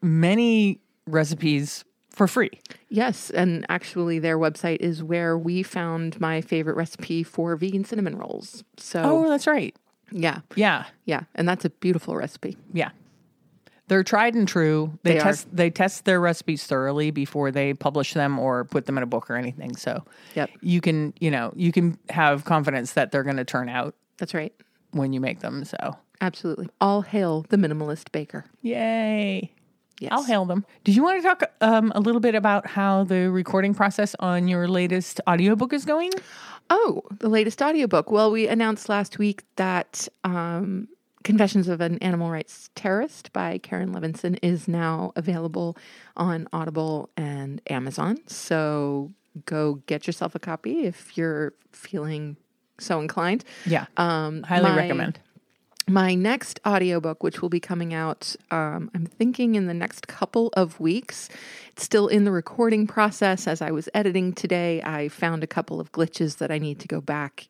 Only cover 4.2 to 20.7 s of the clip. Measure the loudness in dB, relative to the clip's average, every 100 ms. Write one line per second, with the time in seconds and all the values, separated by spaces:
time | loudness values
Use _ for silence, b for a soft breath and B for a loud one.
4.2 | 0 2 0 0 -4 -2 -2 -4 -2 -2
5.2 | 0 0 0 -2 -2 -4 -4 -4 -4 -4
6.2 | -2 -2 -2 -2 -2 -2 -4 -6 -6 -4
7.2 | -4 -4 -2 -2 -2 -2 -4 -4 -4 -4
8.2 | -10 -10 -12 -18 -20 -20 -6 0 4 4
9.2 | 4 2 2 0 0 -6 _ _ -12 -2
10.2 | 0 -2 -6 2 4 4 -2 _ -4 -4
11.2 | -4 -2 0 0 -2 -2 0 0 -2 -6
12.2 | -6 -8 -12 -12 -10 -4 -4 -6 _ _
13.2 | _ _ _ _ _ b 0 2 4 4
14.2 | 4 4 2 4 4 2 0 -2 2 4
15.2 | 4 2 -2 0 0 2 0 0 2 4
16.2 | 4 0 -2 -4 -2 -2 0 0 -2 -2
17.2 | -4 -2 -2 0 -2 0 -2 0 -2 0
18.2 | 0 0 0 -2 -2 -4 -2 -4 -2 -4
19.2 | -4 -6 -6 -8 -12 -8 -6 -8 -10 B
20.2 | B B -6 -4 0